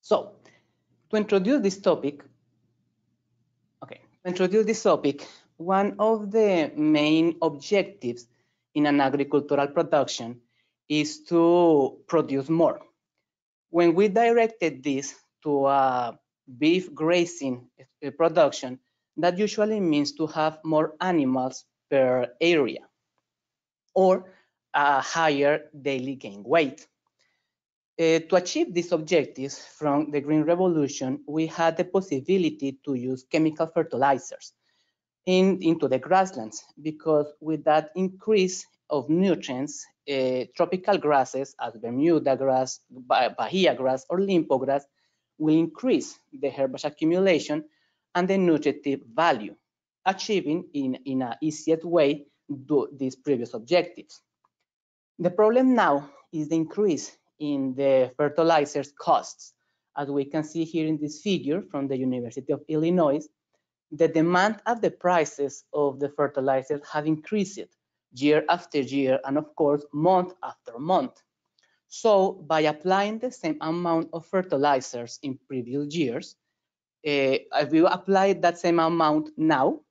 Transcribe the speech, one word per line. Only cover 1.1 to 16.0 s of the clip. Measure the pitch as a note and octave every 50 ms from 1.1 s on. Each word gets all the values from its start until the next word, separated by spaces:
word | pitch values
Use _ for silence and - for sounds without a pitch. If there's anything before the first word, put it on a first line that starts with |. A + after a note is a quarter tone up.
| - G#3+
introduce | G#3 G#3+ G#3 G3 F3+ G#3 C#4 C#4+ G#3
this | G3 F#3+ -
topic, | - G3 D#3+ - - C#3 C#3+ - - - _ _ _ _ _ _ _ _ _ _ _ _ _ _ _ _ _ _ _ _ _ _ _ _ _ _ _ _ _ _
okay, | - - - - _ _ _ _
to | _ F3+
introduce | F3+ F3+ F#3 F3+ F#3+ A3 A3 G3
this | A3+ G#3+ -
topic, | G3+ D#3+ C#3+ - C#3+ C#3 C#3+ - - - - _ _ _ _
one | E3 F3 F#3+ F#3+ G3+ G#3 G3 -
of | G#3 A3 A3+ G#3+ G#3 G3+
the | G3+ A3+ A3 G#3 F#3+ E3+ D3+ C3+ -
main | D3 D3+ D3+ D#3 D3+ D3 D3+ D#3 D#3+ E3 E3+ E3 -
objectives | E3 D#3 D3 C#3+ - - G#3 G3 F#3 - - - - A#2+ A#2 - - _ _ _ _ _ _ _ _ _ _
in | D3+ D3
an | D3 C#3+ C#3+
agricultural | C#3 C3+ C3 C#3+ C#3 C#3 - C#3+ D3 D3 D3 C#3 C#3+ C#3+
production | C#3+ E3 E3 D3 - D3 C3+ - - - A#2+ A#2 A#2+ - _ _ _ _ _ _ _ _ _ _
is | D3 D3+ D3 D3 - - _
to | - E3+ E3+ E3+ E3+ E3+ F3 F3 E3 D#3+ C#3+ C3+ B2+ - - _
produce | _ - E3 C#3+ A#2 C3+ C#3 C3 C3+
more. | D#3+ E3 E3 C#3+ G#2+ - - _ _ _ _ _ _ _ _ _ _ _ _ _ _ _ _ _
When | E3+ E3+ F3 E3+ D#3+
we | F3 G#3 G#3+
directed | F#3 A3+ A#3 A#3 A#3 A#3 A3+ A3+ A3+ - F3 D#3+ C#3+ C3 -
this | D3 C#3 C3 C#3 - - _ _ _ _ _
to | _ D#3 C#3+ C#3 C3+
a | C3+ C#3 C#3 C3+ C3+ B2+ B2